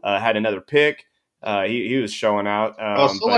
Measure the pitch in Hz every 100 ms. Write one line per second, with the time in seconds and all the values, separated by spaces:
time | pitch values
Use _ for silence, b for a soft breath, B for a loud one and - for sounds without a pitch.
0 | 98 98 113 107 110 98 - 147 147 151
1 | _ _ _ _ 107 101 98 120 104 131
2 | 104 - 110 104 104 104 110 - 107 104
3 | 143 98 226